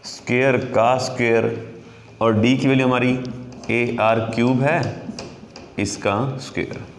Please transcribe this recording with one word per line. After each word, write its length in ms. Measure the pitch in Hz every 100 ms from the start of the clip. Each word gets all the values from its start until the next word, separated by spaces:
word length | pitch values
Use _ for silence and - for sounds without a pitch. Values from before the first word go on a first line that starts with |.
| -
स्क्वायर 520 | - - 123 135 127 135
का 300 | - 117 127
square, 500 | - - 117 113 113 - - - - - - -
और 180 | 113 107
D 160 | 117 131
की 100 | 135
value 200 | 135 131
हमारी 300 | 123 123 127 127 - - - -
एआर 480 | 117 120 117 110 113 110
क्यूब 300 | 110 120 127
है, 200 | 139 170 - - - - - - - - - -
इसका 400 | 101 - 104 101 135 135
square। 440 | - - - - -